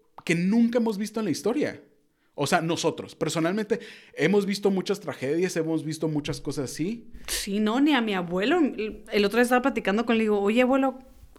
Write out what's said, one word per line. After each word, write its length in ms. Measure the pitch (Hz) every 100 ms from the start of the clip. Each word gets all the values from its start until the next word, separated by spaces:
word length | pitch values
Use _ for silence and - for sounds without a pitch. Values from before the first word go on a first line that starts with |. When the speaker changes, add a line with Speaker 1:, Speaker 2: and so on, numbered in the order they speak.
| _ - -
Speaker 1:
que 80 |
nunca 460 | 170 185 226 233 240
hemos 180 | 226 196
visto 220 | 208 226
en 60 | 208
la 60 |
historia. 500 | 143 - 269 120 - - _ _ _ _ -
O 60 | 143
sea, 140 | 180
nosotros, 520 | 160 156 165 - - -
personalmente, 640 | 156 160 165 208 208 208 - - - -
hemos 300 | 156 202 190
visto 220 | 196 196
muchas 280 | 185 180 196
tragedias, 560 | 156 123 131 160 185 170
hemos 280 | 160 160 151
visto 220 | 156 160
muchas 340 | 147 151 147
cosas 300 | - 143 123
así. 400 | - 170 233 - - -
Speaker 2:
Sí, 320 | - - 202
no, 200 | 214 240
ni 140 | 294
a 80 | 269
mi 120 | 220 185
abuelo. 420 | 175 180 220 359
El, 440 | 262 - 214 208 -
el 140 | 208 202
otro 120 | 220
día 60 |
estaba 180 | 247 254
platicando 420 | 269 226 190 202 233
con 80 |
él, 40 | 226
le 40 | 220
digo, 140 | 208
"Oye, 200 | 196 226
abuelo, 340 | 247 269 269 262 - - -